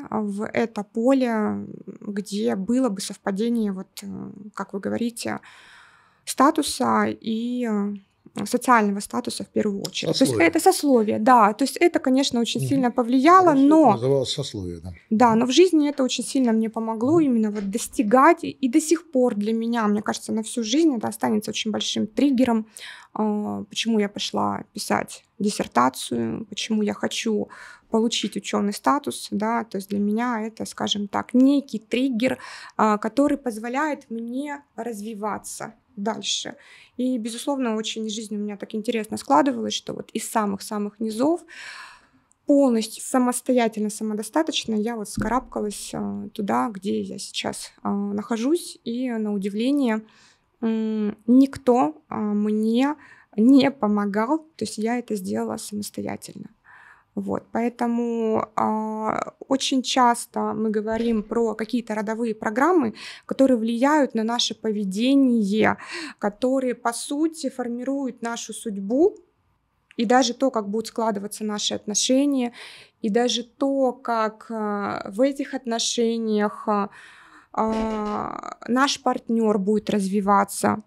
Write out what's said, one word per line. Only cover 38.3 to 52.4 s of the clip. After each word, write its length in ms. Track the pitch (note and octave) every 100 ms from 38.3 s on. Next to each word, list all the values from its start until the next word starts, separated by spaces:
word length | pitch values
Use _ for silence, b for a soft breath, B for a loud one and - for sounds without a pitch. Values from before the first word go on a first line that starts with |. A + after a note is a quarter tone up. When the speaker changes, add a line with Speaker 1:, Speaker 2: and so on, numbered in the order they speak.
| G#3
Speaker 1:
у 20 |
меня 180 | G#3 G3+
так 160 | -
интересно 420 | A3 G#3 A3+ G#3 G#3+
складывалась, 580 | - C#4+ C#4+ A#3+ G#3+
что 200 | - -
вот 160 | - -
из 160 | A3+ -
самых-самых 680 | A3+ G3+ G3 - G#3 G#3 -
низов 400 | A3 G#3+ C#4+ F4 - B B B B B B B B _ -
полностью 560 | C#4+ C4+ A3+ A3 -
самостоятельно, 880 | - C4 B3 B3 - B3 A3+ G#3+ G#3+
самодостаточно 840 | G#3 A3 G#3+ G#3+ D4+ D#4+ - -
я 220 | G#3+ G#3+ A#3
вот 120 | G3+
вскарабкалась, 800 | - G#3+ B3 B3 A#3 G#3 G3+ -
а, 340 | - G3+ G3+ G3+
туда, 380 | - G3 A#3 B3+
где 280 | F#3+ G3+ G#3+
я 160 | G3 G3
сейчас, 540 | - - - - - _
а, 80 | G#3
нахожусь. 840 | G3+ G3+ G3+ G#3 A3+ B3+ E4+ - -
И, 260 | A#3 A#3+ B3+
на 240 | A3+ G#3+
удивление, 680 | G#3 G3 G#3 B3 C#4+ B3 A3 A3 b b b _ _
м, 540 | A3+ A3 A3 A3 G#3 - -
никто, 760 | B3+ C#4 - - B3 D4+ D4+ _
а, 80 | A3
мне 760 | G#3+ G#3